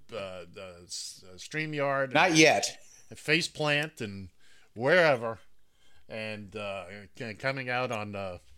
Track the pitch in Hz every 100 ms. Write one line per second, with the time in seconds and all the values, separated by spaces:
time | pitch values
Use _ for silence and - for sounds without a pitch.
0 | - 110 98 92 87 87 95 87 87 -
1 | - - 95 90 - 156 156 151 139 139
2 | 135 131 180 160 156 104 - - - -
3 | - - - 160 165 - 151 147 156 -
4 | 110 98 95 - - - - 104 127 180
5 | 165 127 113 110 - - - _ - -
6 | - 113 110 104 101 104 101 98 90 101
7 | 98 - 123 101 135 139 127 123 127 113
8 | 107 101 98 90 -